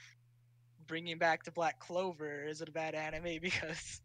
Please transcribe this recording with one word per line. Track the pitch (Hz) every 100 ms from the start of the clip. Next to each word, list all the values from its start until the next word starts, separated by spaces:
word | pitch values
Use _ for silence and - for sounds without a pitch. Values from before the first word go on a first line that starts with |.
| - - - - - _ - - 156
bringing | 160 170 160
back | 170 160
to | -
Black | 165 160 -
Clover, | - 175 190 156 151 147 147
is | 156
it | 165
a |
bad | 156 160 156
anime | 156 156 170 160
<laughs> |
because | 180 - 156 160 - -